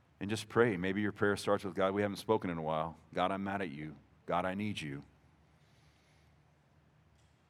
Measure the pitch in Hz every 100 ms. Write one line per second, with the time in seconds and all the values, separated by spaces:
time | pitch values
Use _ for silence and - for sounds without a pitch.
0 | _ - 101 110 104 117 120 87 92 98
1 | 104 - 104 98 - 101 98 87 95 101
2 | 101 92 - 110 92 82 78 78 80 78
3 | - 87 92 98 98 98 92 71 78 73
4 | - - - 85 92 98 107 101 76 69
5 | - _ _ _ _ _ _ _ - _
6 | _ _ _ _ _ _ _ _ _ _
7 | _ _ _ _ _